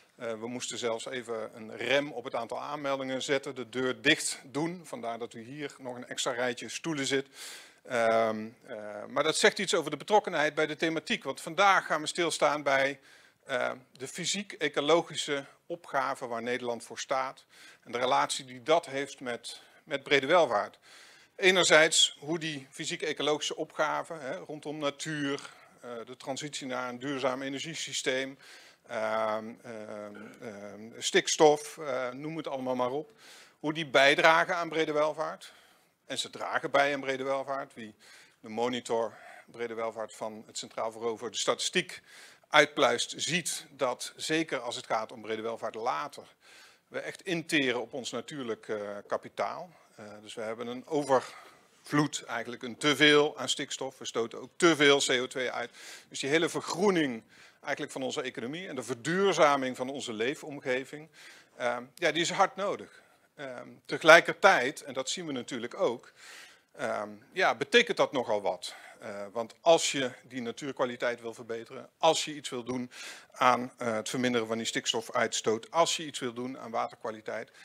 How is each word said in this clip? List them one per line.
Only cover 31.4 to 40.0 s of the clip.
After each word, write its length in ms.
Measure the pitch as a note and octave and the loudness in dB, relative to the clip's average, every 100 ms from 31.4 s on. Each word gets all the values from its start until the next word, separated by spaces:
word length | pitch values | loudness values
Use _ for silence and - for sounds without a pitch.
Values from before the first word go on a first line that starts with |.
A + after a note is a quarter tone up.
| D3+ D3 - - | 8 6 -2 -10
eh, 320 | D3+ B2+ B2 | -6 -4 -4
noem 280 | B2+ D3+ D#3+ | -6 -8 -8
het 100 | D#3 | -6
allemaal 280 | C3+ B2+ B2+ | -4 -2 0
maar 160 | B2 | 0
op. 200 | C#3+ D#3+ - - - - _ | -2 -6 -14 -20 -20 -20 _
Hoe 140 | D3+ | -6
die 140 | D#3+ D3 | -4 2
bijdragen 680 | C3+ C#3 D#3 D#3+ E3 E3+ F3 | 6 8 8 8 8 4 0
aan 140 | E3 | -2
brede 220 | D#3 D#3 | 0 0
welvaart. 640 | D3 D3+ D3 D#3 F#3 - - _ _ _ _ - | 2 0 -2 -6 -8 -16 -20 _ _ _ _ -10
En 120 | C3 | -6
ze 120 | G2+ | -6
dragen 420 | - - A#2+ D#3+ | -6 -4 -4 2
bij 220 | C#3 C#3+ | 2 4
aan 60 | C#3 | 0
brede 240 | C3+ C3 | -4 -4
welvaart. 500 | C3+ C3+ C3+ C3+ C#3 | -2 -4 -4 -6 -8
Wie 220 | - G#2+ - - - - _ | -12 -16 -18 -20 -20 -20 _
de 100 | A2+ | -8
monitor 680 | A2 B2 B2 - A#2 G#2+ - - - - | -2 -2 -2 -2 0 0 -6 -20 -20 -16
brede 280 | A#2 A#2 | -8 -8
welvaart 420 | A2+ A2+ A2 | -4 -6 -6